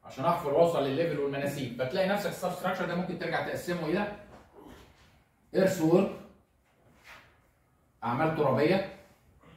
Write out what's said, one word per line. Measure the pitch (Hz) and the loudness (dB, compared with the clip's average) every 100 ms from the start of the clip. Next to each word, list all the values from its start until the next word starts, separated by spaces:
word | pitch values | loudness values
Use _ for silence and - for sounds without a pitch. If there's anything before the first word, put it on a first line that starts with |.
| - | -16
عشان | - - | -2 0
احفر | - 143 | 0 2
واوصل | 156 170 151 | 4 4 4
للليفل | 135 135 165 147 | 0 0 0 0
والمناسيب. | 143 139 143 143 127 117 | -2 -2 -4 -4 -8 -4
فتلاقي | 131 190 190 | -2 0 2
نفسك | 202 165 | 0 -2
السبستراكشر | 160 - - 185 185 170 | -4 -6 -4 -4 -2 -2
ده | 175 | -2
ممكن | - - | -4 -4
ترجع | - - - | -4 -4 -4
تقسمه | 131 - 170 156 | -6 -4 -4 0
الى | 185 208 - - - - - - - - _ - _ _ _ _ 175 | -2 -2 -6 -16 -20 -20 -20 -20 -20 -20 _ -20 _ _ _ _ 2
ايرث | 190 - | 2 4
وورك، | 160 185 208 - - - _ _ _ _ _ _ - - - _ _ _ _ _ _ _ | 4 4 4 -4 -16 -20 _ _ _ _ _ _ -20 -20 -20 _ _ _ _ _ _ _
اعمال | 120 131 160 160 | -4 0 0 2
ترابيه | 143 123 160 190 - - - _ _ _ - | 2 4 4 2 0 -12 -20 _ _ _ -20